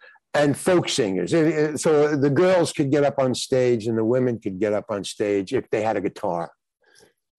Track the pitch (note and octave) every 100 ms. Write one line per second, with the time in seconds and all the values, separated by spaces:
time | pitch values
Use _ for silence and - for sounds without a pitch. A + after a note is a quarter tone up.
0 | - _ _ D3 D3 C3 - F3 - -
1 | G#2+ F#2+ F2 E3 D#3+ D#3 D#3 C#3+ E3+ D3+
2 | D3 D3+ C#3+ C#3 F#3 F#3 D#3 - C#3 D3
3 | C#3+ C3+ C3 A#2 - C3 B2+ A#2+ A2 A2+
4 | A2 B2+ B2+ A2 G#2 F#2 G#2+ G#2 - G2+
5 | F#2 - G#2+ G2+ F#2+ B2 - A2+ G#2+ G2+
6 | G2 - G2+ F2 E2 _ _ _ _ _
7 | _ _ _